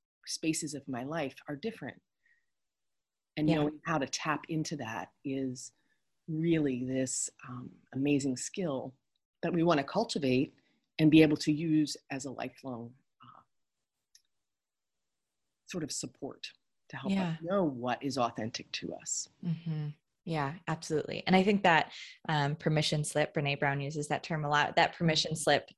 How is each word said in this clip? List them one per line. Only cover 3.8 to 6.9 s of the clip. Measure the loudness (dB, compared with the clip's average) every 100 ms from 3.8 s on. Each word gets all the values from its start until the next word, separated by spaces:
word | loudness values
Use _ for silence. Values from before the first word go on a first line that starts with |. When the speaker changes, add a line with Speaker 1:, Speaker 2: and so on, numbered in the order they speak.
Speaker 1:
how | -4 -2
to | -2
tap | -4 -4 -4 -4
into | -4 -4 -6
that | -8 -8 -10 _
is | -6 -4 -4 -8 -14 _ _ _ _ _ -8
really | -2 2 4 2 0
this, | -2